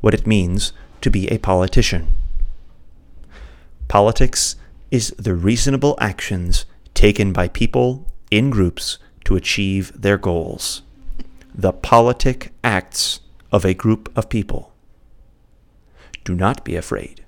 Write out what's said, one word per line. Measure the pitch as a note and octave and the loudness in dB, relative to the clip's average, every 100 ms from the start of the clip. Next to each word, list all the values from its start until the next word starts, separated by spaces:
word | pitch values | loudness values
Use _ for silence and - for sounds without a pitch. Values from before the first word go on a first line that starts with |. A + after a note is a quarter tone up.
what | A2+ | 2
it | G#2+ - | 0 2
means | G#2+ F2 F2 - - - - | 0 2 -2 -4 -8 -20 -4
to | - | 0
be | G2 F#2+ | 2 0
a | A2 | -2
politician. | - F#2 F#2 C3 A2+ F2+ - - - - - - - - - - - - - - - - - - - | 0 2 4 4 4 0 2 2 2 0 0 -2 -14 -20 -20 -20 -20 -20 -20 -20 -20 -20 -20 -14 0
Politics | G2+ G#2 G#2+ - - - - - - - | 4 4 6 4 4 -4 -6 -18 -20 -4
is | B2+ A2 - | -2 -2 -6
the | G#2+ | -4
reasonable | F2+ F#2 A#2 C#3 C3+ C#3+ C#3+ | 0 0 2 2 2 0 0
actions | - - - F#2+ F2 - - - - | -4 -4 -6 -6 0 0 0 -16 -12
taken | - G#2 G#2 G2 | 4 4 6 0
by | F2+ F2+ | 0 -2
people | - A#2 B2 B2 C3 - - - | 0 0 2 0 -2 -8 -10 -2
in | G#2+ C3+ | 0 2
groups | A2+ F2+ - - - - _ - | 2 0 -2 -10 -10 -14 _ 0
to | F#2+ | 0
achieve | - - G2 F#2+ F#2 - | 0 -4 -2 -2 -6 -4
their | G2+ G2 | 0 0
goals. | G2 E2+ D#2+ - - - - - - - - - - | 0 -4 -4 -8 -8 -10 -14 -16 -8 -6 -8 -12 -20
The | - F#2 | -2 -2
politic | - - A#2 A#2 B2 - B2+ - - | -2 2 4 4 2 -2 -2 -10 -6
acts | B2 G2 - - - - - - - | -2 -2 -4 -6 -6 -6 -12 -20 -2
of | G2+ F#2 | 0 0
a | |
group | F#2 A2 A2 - - | 0 0 -2 -2 -8
of | - | -4
people. | A2+ - - - _ _ - _ - - _ _ _ _ _ _ - - - | -6 -4 -8 -8 _ _ -20 _ -20 -20 _ _ _ _ _ _ -20 -14 -12
Do | - F2+ | -4 0
not | F#2+ C3+ | 0 -2
be | - E2+ | -6 -8
afraid. | - - - - | -6 -8 -8 -18